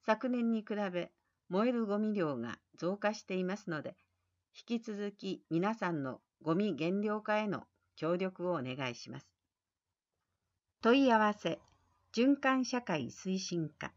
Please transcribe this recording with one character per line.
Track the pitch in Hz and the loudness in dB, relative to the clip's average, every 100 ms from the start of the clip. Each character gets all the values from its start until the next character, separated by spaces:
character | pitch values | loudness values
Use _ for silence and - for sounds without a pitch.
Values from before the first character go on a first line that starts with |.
昨 | - 220 254 | 0 0 0
年 | 247 233 | 0 0
に | 226 | 0
比 | 208 208 202 | -2 -4 -2
べ、 | 175 - _ _ _ _ | -4 -6 _ _ _ _
燃 | 180 233 | 0 2
え | |
る | 240 220 | 2 0
ゴ | 208 | 0
ミ | 214 | 0
量 | 208 160 131 | 2 0 0
が | 117 - _ - | -4 -8 _ -6
増 | 165 202 | -4 0
加 | 208 | -2
し | 220 | -2
て | - 185 | -4 -2
い | |
ま | 180 208 | -2 -4
す | - | -4
の | 156 | -6
で、 | 131 - _ _ _ _ _ - - | -6 -14 _ _ _ _ _ -20 -6
引 | 233 | -6
き | |
続 | 226 202 208 | -4 -8 -8
き | 202 190 180 _ | -8 -8 -8 _
皆 | 160 196 | 0 0
さ | 226 180 | -2 -2
ん | 165 | -2
の | 135 120 _ _ | -4 -8 _ _
ゴ | 151 | -2
ミ | 165 208 | 0 0
減 | 139 160 196 | 0 -2 0
量 | 208 214 | -2 -4
化 | 214 214 | 0 -2
へ | 214 | 0
の | 160 - _ _ - | -4 -8 _ _ -6
協 | 156 180 | -2 -2
力 | 185 185 180 | -2 -4 -2
を | 170 | -2
お | |
願 | 127 131 131 | -4 -4 -6
い | |
し | 120 127 | -6 -12
ま | 131 | -16
す。 | - _ _ _ _ _ _ _ _ _ _ _ _ _ _ _ | -16 _ _ _ _ _ _ _ _ _ _ _ _ _ _ _
問 | 226 262 269 | 4 6 8
い | |
合 | 226 | 6
わ | 214 | 4
せ、 | 208 170 165 _ _ _ _ _ | 2 -4 -4 _ _ _ _ _
循 | - 254 277 | 2 4 4
環 | 269 262 | 4 2
社 | 254 247 | 2 -2
会 | 240 165 123 | -2 -2 -4
推 | - 190 190 | -6 -4 -4
進 | 185 170 156 | -2 -4 -4
課。 | - 156 | -6 -12